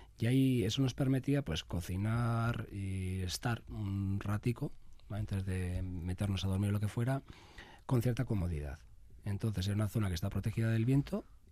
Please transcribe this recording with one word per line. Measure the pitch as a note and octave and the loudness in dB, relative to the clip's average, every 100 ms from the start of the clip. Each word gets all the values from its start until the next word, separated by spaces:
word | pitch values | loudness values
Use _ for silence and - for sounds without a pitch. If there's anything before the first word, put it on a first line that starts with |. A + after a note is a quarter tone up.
| - - | -16 -2
y | A2+ | 2
ahí | C3 C3 B2+ | 4 4 4
eso | G#2 C3+ | 2 2
nos | C3+ | 0
permitía, | - C3+ C3+ B2+ C#3+ | 2 2 2 2 0
pues, | C#3 D#3+ | 2 -4
cocinar | - F2 E2+ F#2 G#2 A#2 A#2+ A#2 A#2 A2+ G#2+ | -2 -4 -2 0 2 2 2 2 0 -2 -4
y | G2+ G2 F#2+ F#2 F#2+ | -6 -4 -2 -2 -2
estar | F#2 - A#2+ A2+ - | -2 -2 -2 -2 -6
un | - G2+ G2 G2 G2 | -6 -2 0 0 0
ratico, | G2+ G#2 A#2+ A#2+ - - - - - | 0 0 0 -2 -4 -8 -14 -16 -8
¿vale? | G2+ | -6
Antes | - G2 F#2+ | -2 -2 -2
de | F#2 F2+ F#2 | -2 -2 -2
meternos | F#2 F2+ F2 F2+ G2+ F#2+ F#2+ | -4 -4 -4 0 0 0 0
a | |
dormir | F#2+ G2+ | 2 2
o | |
lo | G#2 | 2
que | G#2 | 0
fuera, | A#2+ A#2+ C3+ - - - - - - - | 0 0 0 -4 -20 -20 -20 -18 -10 2
con | B2 | 4
cierta | A#2+ A2+ - | 4 2 2
comodidad. | G#2+ F2 D#2 D2 C2 - - - - - | 2 2 -2 -4 -8 -14 -20 -18 -10 -6
Entonces, | G2+ A2+ G2+ F#2+ | -2 0 0 0
era | G2+ | 2
una | G#2+ | 2
zona | A#2 G2+ | 0 0
que | E2+ | 0
está | G2+ | -2
protegida | G2 A2 A2 A2+ | -2 -2 0 2
del | A2+ A2+ | 4 4
viento | C#3 C#3 G#3 - - - | 4 4 -2 -6 -18 -16